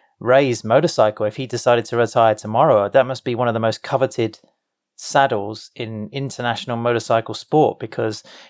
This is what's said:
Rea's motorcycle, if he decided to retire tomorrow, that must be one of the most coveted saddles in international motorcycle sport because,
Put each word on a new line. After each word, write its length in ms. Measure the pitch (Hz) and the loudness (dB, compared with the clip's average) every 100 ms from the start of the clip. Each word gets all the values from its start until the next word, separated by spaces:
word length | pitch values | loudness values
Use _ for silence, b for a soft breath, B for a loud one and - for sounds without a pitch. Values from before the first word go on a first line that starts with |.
| b _ | b _
Rea's 440 | 117 131 139 113 | 2 4 4 -2
motorcycle, 640 | 110 131 165 - 107 104 107 | 2 2 2 2 2 2 -4
if 100 | - | -4
he 100 | 131 | -8
decided 380 | 120 123 120 113 | -2 2 2 0
to 100 | 120 | 0
retire 380 | 113 120 113 | 0 4 4
tomorrow, 540 | 107 107 113 156 107 101 | 2 -2 2 4 4 4
that 180 | 135 127 | 2 2
must 180 | 127 | -2
be 120 | 131 117 | -6 -2
one 120 | 120 | -2
of 60 | |
the 60 | 113 | 0
most 220 | 113 - | -2 -2
coveted 580 | - 135 131 - 110 - _ _ _ _ _ - | -4 -2 -2 -2 -4 -6 _ _ _ _ _ -18
saddles 720 | - 143 139 107 101 110 - - | -2 2 2 0 -4 -10 -16 -12
in 320 | 113 107 104 | -10 -8 -10
international 680 | 135 135 - 120 113 - 117 | -8 -8 -6 -6 -6 -6 -4
motorcycle 560 | 120 117 - 113 113 | -2 -2 0 -2 -2
sport 460 | 110 - 156 127 - | -10 -2 2 2 0
because, 460 | 113 - 110 107 B B | -8 -6 -4 -6 B B